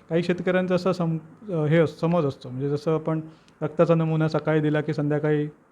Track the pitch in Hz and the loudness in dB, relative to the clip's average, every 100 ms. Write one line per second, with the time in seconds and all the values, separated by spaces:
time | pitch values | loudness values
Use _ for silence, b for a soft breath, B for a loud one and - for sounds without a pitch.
0 | - 165 170 180 180 185 185 185 185 180 | -4 -2 0 -2 0 0 2 0 0 0
1 | 165 160 - - 214 165 151 165 151 - | -2 -4 -8 -18 -6 -2 2 4 2 0
2 | 165 175 143 - 127 127 143 143 165 156 | 0 0 0 -4 -10 -6 -4 -2 -2 -2
3 | 160 160 156 B B - 151 151 165 165 | -2 -4 -6 B B -8 -4 2 4 4
4 | 160 160 156 156 156 156 151 151 151 156 | 2 2 0 0 0 2 2 0 0 -2
5 | 147 147 151 151 147 - _ | -2 0 0 0 -2 -8 _